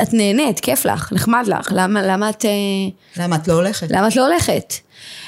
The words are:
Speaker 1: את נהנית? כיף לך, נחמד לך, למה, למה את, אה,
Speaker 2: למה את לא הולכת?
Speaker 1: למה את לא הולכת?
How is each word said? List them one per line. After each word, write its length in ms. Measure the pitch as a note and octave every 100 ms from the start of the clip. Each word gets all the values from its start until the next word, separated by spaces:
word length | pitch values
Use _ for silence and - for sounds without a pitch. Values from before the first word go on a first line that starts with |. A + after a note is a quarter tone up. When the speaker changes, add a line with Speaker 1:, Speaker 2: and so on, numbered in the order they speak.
Speaker 1:
את 120 | G#3
נהנית? 460 | A3+ G3+ A3 D4 F#3
כיף 240 | - C#4
לך, 280 | - D#3+ -
נחמד 320 | F3+ - A#3 B3
לך, 260 | C4+ -
למה, 280 | F#3+ F#3 G#3
למה 280 | F#3+ F#3+ G#3+
את, 140 | G#3+
אה, 60 | A3 G3+ G3 G3 F#3+ - _ F3
Speaker 2:
למה 200 | F3 D#3+
את 120 | D#3+
לא 40 |
הולכת? 380 | E3 F#3 G#3 D#3+
Speaker 1:
למה 180 | F#3 G#3+
את 80 | A#3
לא 100 | C4+
הולכת? 480 | E4+ - F3 - - - - - -